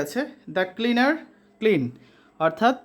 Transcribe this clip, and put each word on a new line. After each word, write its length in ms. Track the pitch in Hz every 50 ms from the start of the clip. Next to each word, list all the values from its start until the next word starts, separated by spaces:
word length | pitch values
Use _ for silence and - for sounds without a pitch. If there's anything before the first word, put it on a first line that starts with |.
| 147
আছে, 160 | 147 - 240 294 - - _ _ - 156
the 80 | 185 185 185 -
cleaner 340 | - 226 240 240 240 254 277 311 - - - - _ _ _ _ _
clean, 240 | 214 220 202 156 127 120 123 - - - _ _ _ _ _ _ 160
অর্থাৎ 280 | 160 160 - 214 240 262 254